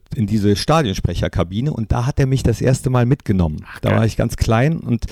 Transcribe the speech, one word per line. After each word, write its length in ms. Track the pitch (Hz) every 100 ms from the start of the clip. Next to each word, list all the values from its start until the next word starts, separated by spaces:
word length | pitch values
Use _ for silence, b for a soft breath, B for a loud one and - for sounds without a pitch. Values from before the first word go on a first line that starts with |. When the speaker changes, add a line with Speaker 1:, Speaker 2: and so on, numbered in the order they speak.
| -
Speaker 1:
in 140 | - 101
diese 300 | 107 101 101
Stadionsprecherkabine. 1160 | - 156 123 95 - 85 82 98 85 101 143
Und 200 | 151 107
da 120 | 120
hat 140 | 123 -
er 80 | 135
mich 160 | 131
das 180 | 120 113
erste 300 | - 131 131
Mal 160 | 123 120
mitgenommen. 580 | 139 - 95 82 76
Speaker 2:
Ach, 140 | - -
Speaker 1:
da 120 | 104
Speaker 2:
geil. 80 | 104
Speaker 1:
war 80 | 113
ich 100 | -
ganz 200 | 117 -
klein 440 | - 113 139 160
und 260 | 120 117 -